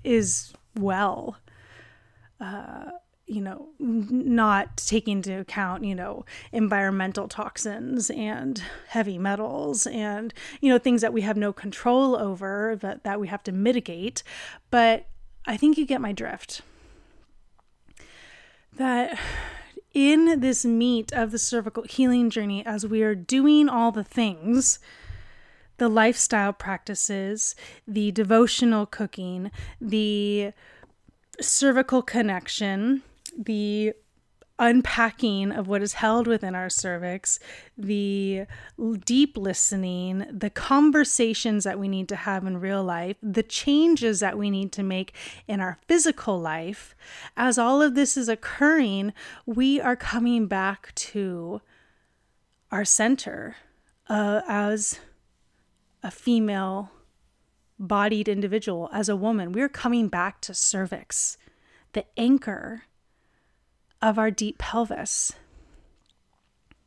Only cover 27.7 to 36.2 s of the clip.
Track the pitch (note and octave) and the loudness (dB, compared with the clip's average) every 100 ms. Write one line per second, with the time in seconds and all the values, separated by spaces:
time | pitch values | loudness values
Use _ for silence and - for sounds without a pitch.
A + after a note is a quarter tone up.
27.7 | - - G#3 G#3 F#3+ G3+ A3+ A#3 - A#3+ | -20 -6 -2 0 2 4 6 6 4 4
28.7 | A3 G#3 - G#3 - F3+ F3+ G3 - - | 2 0 -4 -8 -6 -8 -8 -8 -10 -14
29.7 | - A3+ G#3+ G#3 G#3 G3+ G#3 G3+ - - | -10 -2 0 0 0 0 -2 -4 -8 -20
30.7 | - - _ _ _ _ - - - C#4 | -20 -20 _ _ _ _ -8 -2 4 4
31.7 | B3+ C4 B3+ - A#3 G#3+ F#3 - - G3+ | 4 4 2 2 0 0 -2 -4 -4 -2
32.7 | G3 A3+ C4+ - _ - D4+ A3 G#3+ G#3 | 0 0 0 -2 _ -16 -10 -4 -2 0
33.7 | G#3 G#3+ - _ _ _ _ _ - A#3 | 0 -2 -4 _ _ _ _ _ 2 4
34.7 | B3 B3+ - A3+ - A#3 G3 G3 - F#3+ | 4 4 2 0 2 -2 0 -2 -4 -2
35.7 | G3+ G3+ - A3 A3+ | -2 -2 -2 2 2